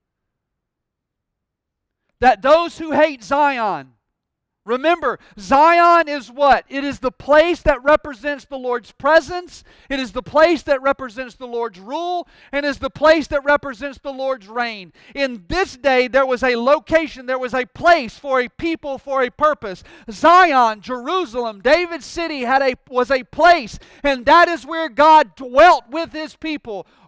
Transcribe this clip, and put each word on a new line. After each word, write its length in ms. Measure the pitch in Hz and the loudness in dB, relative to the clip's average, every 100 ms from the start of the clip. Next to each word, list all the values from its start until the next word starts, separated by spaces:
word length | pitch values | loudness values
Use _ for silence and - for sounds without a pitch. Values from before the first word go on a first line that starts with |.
| _ _ _ _ _ _ _ _ _ _ _ _ _ _ _ _ _ _ _ _ _ - | _ _ _ _ _ _ _ _ _ _ _ _ _ _ _ _ _ _ _ _ _ 0
That 220 | 247 202 | 2 2
those 380 | 262 320 339 - | 4 2 2 -8
who 140 | 320 | -4
hate 280 | 269 311 269 | 0 0 -2
Zion, 720 | 196 277 294 254 214 160 131 _ _ _ _ _ _ _ 202 | -4 0 0 0 -4 -6 -10 _ _ _ _ _ _ _ -8
remember, 520 | 247 311 339 285 202 _ - | -2 0 0 -2 -6 _ -14
Zion 720 | 185 269 320 339 339 339 302 | 0 4 4 6 4 4 2
is 200 | 285 226 | -6 -10
what? 360 | 247 285 214 - | 0 2 2 0
It 160 | 269 | -8
is 160 | 277 247 | -8 -6
the 120 | 254 | -8
place 500 | - - 302 339 330 | -6 2 4 4 0
that 200 | - 254 | -2 0
represents 600 | 269 302 302 233 285 277 | 2 0 0 -12 -8 -8
the 140 | - 269 | -10 -10
Lord's 340 | 247 240 196 | -6 -6 -8
presence. 720 | - 277 320 269 359 359 - _ _ - | -6 0 2 0 -6 -12 -18 _ _ -10
It 100 | 269 | -8
is 140 | 247 | -8
the 100 | 240 | -10
place 420 | - 285 330 330 | -4 2 2 2
that 180 | - 269 | -2 -2
represents 540 | 269 269 262 208 254 - | -2 -4 -8 -14 -16 -16
the 120 | 254 | -12
Lord's 320 | 233 233 180 | -8 -8 -10
rule, 480 | 196 302 349 359 - _ _ | -12 -8 -6 -8 -10 _ _
and 140 | 277 285 | -6 -6
is 140 | 262 | -6
the 100 | 269 | -10
place 380 | - 302 330 - | 0 2 2 0
that 180 | 294 277 | -4 0
represents 520 | 294 277 214 277 254 | -2 -2 -12 -14 -12
the 120 | 285 | -14
Lord's 380 | 262 269 262 190 | -8 -8 -8 -10
reign. 420 | 233 233 214 170 _ _ - | -8 -8 -10 -18 _ _ -8
In 300 | 269 233 170 | -6 -8 -8
this 300 | 330 392 254 | -4 -4 -4
day, 320 | 269 254 254 | 0 0 2
there 160 | 254 269 | 0 0
was 180 | 247 | -2
a 140 | 254 233 | -2 -2
location, 720 | 240 302 - 320 302 262 247 | 0 0 0 -2 -2 -10 -8
there 120 | 254 | -6
was 140 | 247 | -4
a 120 | 254 247 | -6 -6
place 540 | - 320 339 226 - | -2 2 2 0 -10
for 220 | 285 262 | -4 -2
a 80 | 247 | -4
people, 480 | - 330 220 285 262 | -6 -8 -6 -8 -12
for 260 | - 269 | -6 -4
a 60 | 247 | -4
purpose. 560 | - 302 285 214 240 - - - | -2 -2 -2 -8 -14 -18 -20 -18
Zion, 720 | 190 302 359 349 269 226 214 | -2 4 6 6 4 0 -2
Jerusalem, 800 | 190 254 240 370 277 240 233 202 | -8 -10 -4 -4 -4 -6 -8 -4
David's 440 | 240 320 349 330 - | 0 2 0 -10 -12
city 360 | - 330 285 | -8 -8 -6
had 200 | 240 269 | -2 -2
a, 120 | 269 247 _ | -2 -4 _
was 200 | 254 247 | -4 -2
a 140 | 269 | -4
place, 560 | 226 - 339 349 226 - - _ | -4 2 4 4 0 -16 -20 _
and 220 | 285 262 240 | -4 -2 4
that 240 | 320 349 | 4 4
is 160 | 320 262 | 0 -8
where 240 | 330 311 | -8 -4
God 440 | 214 311 311 247 - | 2 6 6 4 -4
dwelt 520 | 254 254 349 294 - | -2 6 6 6 0
with 220 | 302 330 | -8 -8
his 240 | 311 311 - | -10 -12 -12
people. 500 | 320 294 240 196 - _ | -10 -10 -10 -14 -14 _